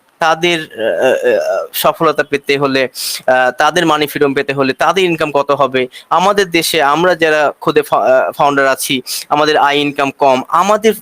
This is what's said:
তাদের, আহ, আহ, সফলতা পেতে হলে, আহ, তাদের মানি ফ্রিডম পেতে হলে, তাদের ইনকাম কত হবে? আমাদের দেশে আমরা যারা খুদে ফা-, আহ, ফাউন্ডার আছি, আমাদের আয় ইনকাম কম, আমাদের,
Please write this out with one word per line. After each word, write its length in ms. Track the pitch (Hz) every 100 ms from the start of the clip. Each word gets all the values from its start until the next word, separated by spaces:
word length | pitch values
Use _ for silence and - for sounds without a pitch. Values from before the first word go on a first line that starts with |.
| _ -
তাদের, 400 | 160 165 175 165
আহ, 200 | 156 -
আহ, 880 | 110 87 127 107 120 107 - 92 82
সফলতা 500 | - 165 147 160 147
পেতে 340 | 143 143 - 139
হলে, 300 | 139 135 127 - - - -
আহ, 240 | 127 127
তাদের 340 | - 156 180 170
মানি 220 | 151 147
ফ্রিডম 260 | 147 143
পেতে 200 | 139 139
হলে, 200 | 139 131
তাদের 300 | 131 160 175
ইনকাম 280 | 185 160 156
কত 200 | 143 139
হবে? 360 | 139 135 131 127 - -
আমাদের 420 | 160 190 202 190
দেশে 300 | 165 156 165
আমরা 340 | 139 151 180 165
যারা 380 | 160 151 143 -
খুদে 200 | - 151
ফা-, 180 | 143 143
আহ, 320 | 110 131 92
ফাউন্ডার 360 | 120 147 139 135
আছি, 340 | 131 - 135 - - -
আমাদের 280 | 147 151 151
আয় 200 | 143 143
ইনকাম 340 | 143 143 139
কম, 300 | - 143 127 -
আমাদের, 460 | 165 190 214 220 196